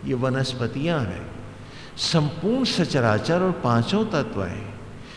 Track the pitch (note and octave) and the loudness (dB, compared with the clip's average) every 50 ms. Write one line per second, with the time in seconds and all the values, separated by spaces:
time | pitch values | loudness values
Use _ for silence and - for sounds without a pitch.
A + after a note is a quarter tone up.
0 | - C#3 C3+ B2 B2 C3 B2 C3+ C3 - - B2+ A#2+ A2+ - C#3 C#3+ E3+ E3+ D3+ | -4 -2 0 2 2 2 2 2 0 0 -2 -2 -2 -2 -2 0 0 0 2 0
1 | A#2+ F#2+ F2+ E2+ - - - - - - - - - - - - - - - - | 0 -2 -4 -6 -8 -10 -12 -12 -12 -14 -14 -14 -16 -16 -14 -16 -16 -14 -8 -6
2 | - - - E3 D3 D3 - - E3+ G3+ A#3 C4+ C4 - - F3+ E3+ D3 - C#3+ | -2 2 4 4 4 2 -2 0 0 2 2 2 2 2 2 2 0 2 4 4
3 | A#2+ A2+ G#2+ G#2+ G#2+ - E3 F3+ F#3 F#3 F3 - - B2 A#2 A#2 A#2 - - G#3 | 6 6 4 4 4 2 2 2 2 2 0 0 2 2 4 4 4 2 2 0
4 | A3 G#3+ - D3+ B2+ - - G2+ F#2+ F2 F#2 G2+ G#2 - - - - - - - | 2 2 0 -2 -2 -2 -2 -4 -4 -4 -4 -8 -8 -10 -12 -12 -14 -14 -14 -14
5 | - - - | -14 -16 -16